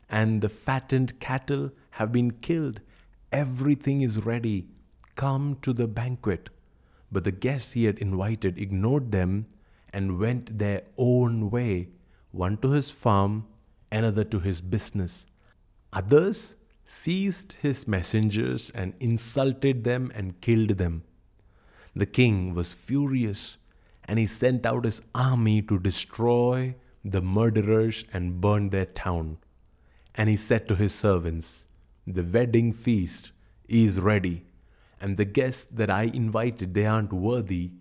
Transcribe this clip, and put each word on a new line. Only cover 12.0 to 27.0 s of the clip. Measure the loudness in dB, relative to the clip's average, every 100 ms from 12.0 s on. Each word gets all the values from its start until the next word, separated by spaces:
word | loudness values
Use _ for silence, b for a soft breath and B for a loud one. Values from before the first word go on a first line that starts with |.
| b b b
one | -4 -2 0
to | 2
his | 2 0
farm, | -2 2 4 4 0 -6 -16 _ _ -6
another | 0 0 0
to | 0 -2
his | -2 -4
business. | -2 -4 -4 -6 -6 -8 -20 b b b _ _ _
Others | -6 4 6 6 0 -8 -20 _ _ -16
seized | -8 -4 -2 -2 -4 -10 -6
his | -4 -2 -2
messengers | -4 0 0 2 0 -2 -4 -8 -8
and | -8 -4
insulted | -2 -2 -2 0 0 0 0 0
them | 0 -2 -4
and | -6 -8 -4
killed | 2 4 4 2
them. | 0 -2 -8 _ _ _ b b b b b -4
The | 0
king | 4 4 4 0
was | -2 -4
furious, | -6 -4 -2 0 0 -2 -4 -12 -18 b b b b b
and | 0
he | 0
sent | 2 2 2 0
out | 0 -2
his | -4 -6
army | -2 2 4 4 4
to | 4 0
destroy | 0 -2 -6 -2 2 4 2 0 -2 -8 b b